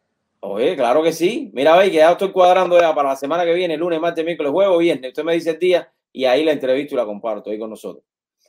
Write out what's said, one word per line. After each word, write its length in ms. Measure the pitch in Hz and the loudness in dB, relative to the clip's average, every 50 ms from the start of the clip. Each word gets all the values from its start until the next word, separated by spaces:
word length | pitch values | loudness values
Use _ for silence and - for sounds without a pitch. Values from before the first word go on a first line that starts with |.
| _ _ _ _ _ _ _ _ | _ _ _ _ _ _ _ _
Oye, 340 | - 98 98 104 127 165 185 | -12 -10 -6 -2 -2 -2 -2
claro 280 | 143 123 117 127 156 160 | -2 -2 0 0 2 0
que 100 | 165 165 | 0 -2
sí. 380 | - 165 190 240 - 277 202 104 | 0 -2 -2 -2 -4 -8 -10 -6
Mira, 220 | 120 139 156 165 | 0 2 4 6
ve 140 | 185 202 190 | 6 4 4
que 80 | 165 156 | 4 4
ya 120 | 156 165 | 4 4
estoy 220 | 175 - 196 185 185 | 4 2 -2 -4 2
cuadrando 460 | 185 180 180 185 190 185 175 175 175 | 4 4 6 6 4 2 4 4 4
ya 140 | 175 160 156 | 4 4 2
para 160 | 151 143 135 | 0 0 -2
la 60 | 135 | -2
semana 280 | - 139 139 160 175 175 | -4 -4 -4 -2 -2 0
que 100 | 170 165 | 0 0
viene, 220 | 180 185 170 156 | 0 0 -2 -2
lunes, 240 | 147 170 180 170 156 | -4 -4 -4 -4 -2
martes, 240 | 170 170 165 165 160 | -2 -4 -4 -4 -4
miércoles, 260 | 170 175 151 151 139 143 | -6 -4 -4 -4 -2 0
jueves, 260 | 180 202 196 175 170 | 2 2 2 2 2
viernes. 320 | 170 170 151 127 131 127 | 2 2 0 -2 -6 -12
Usted 120 | - 151 151 | -10 -8 -4
me 100 | 165 170 | -2 -2
dice 160 | 165 151 165 | -2 -2 -4
el 80 | 160 160 | -4 -2
día 320 | 175 180 175 160 - _ _ _ _ _ _ | 0 0 0 0 -2 _ _ _ _ _ _
y 120 | 117 131 | -4 0
ahí 200 | 127 127 147 156 | 2 2 2 2
la 80 | 160 147 | 0 0
entrevisto 420 | 135 135 127 131 139 143 143 143 | -2 0 -2 -2 -2 -2 -4 -4
y 40 | 127 | -4
la 60 | 113 | -4
comparto 460 | 107 104 101 - 117 107 101 - 101 | -4 -6 -8 -6 -8 -8 -8 -8 -10
ahí 80 | 107 107 | -10 -8
con 120 | 113 110 | -8 -12
nosotros. 340 | 107 - - 98 78 - _ _ _ _ _ _ _ _ _ | -12 -14 -14 -16 -16 -16 _ _ _ _ _ _ _ _ _